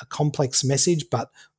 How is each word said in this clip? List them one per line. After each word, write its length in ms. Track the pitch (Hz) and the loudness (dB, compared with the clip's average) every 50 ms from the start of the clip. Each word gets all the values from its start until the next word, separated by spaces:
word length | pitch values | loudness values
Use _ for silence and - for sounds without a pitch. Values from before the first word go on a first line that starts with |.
a 40 | - | -16
complex 580 | - - - 151 151 - - 143 127 - - - | -14 -4 -2 -2 0 0 0 -2 0 0 0 0
message, 420 | 131 139 131 - 180 175 156 - - | 2 2 2 2 2 2 0 -2 -2
but 200 | - 117 - - _ - - _ _ | -4 -4 -4 -6 _ -20 -20 _ _